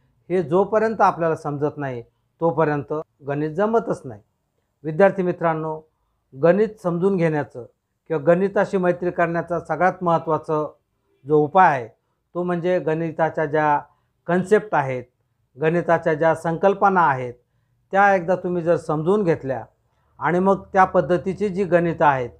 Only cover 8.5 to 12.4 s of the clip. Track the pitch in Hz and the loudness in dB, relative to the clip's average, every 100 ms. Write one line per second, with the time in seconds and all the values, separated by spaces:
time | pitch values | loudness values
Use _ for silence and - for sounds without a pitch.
8.5 | 202 196 196 180 180 180 175 170 170 165 | 0 0 0 0 0 -4 -2 -2 -2 -4
9.5 | 170 165 151 180 180 175 165 165 151 156 | -6 -6 0 0 0 0 0 0 -4 -2
10.5 | 151 147 - _ _ _ _ 135 151 147 | -4 -4 -10 _ _ _ _ 0 2 4
11.5 | 185 175 135 113 _ _ _ _ 170 | 4 4 2 -6 _ _ _ _ -6